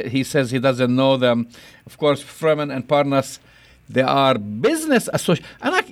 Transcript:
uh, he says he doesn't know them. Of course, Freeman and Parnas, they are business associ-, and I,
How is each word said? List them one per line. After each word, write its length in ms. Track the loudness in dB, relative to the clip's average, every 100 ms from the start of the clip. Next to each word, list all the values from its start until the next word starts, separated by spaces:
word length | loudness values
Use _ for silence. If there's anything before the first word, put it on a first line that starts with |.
| -4
uh, 20 |
he 140 | -4
says 300 | -2 -2 -2
he 80 | 0
doesn't 340 | 0 0 0
know 220 | 2 2 2
them. 320 | 2 0 -2 -10 -20 -20
Of 140 | -20 -2
course, 240 | 0 0
Freeman 480 | -4 -4 0 0 -2
and 160 | -6 0
Parnas, 540 | 0 2 0 -2 -6 _ _ _ _ -6
they 140 | 0
are 360 | 2 2 2 2
business 720 | -2 -2 -2 0 0 0 0
associ-, 300 | -4 -2 -2 -4 -10
and 140 | -4
I, 80 | -2 -4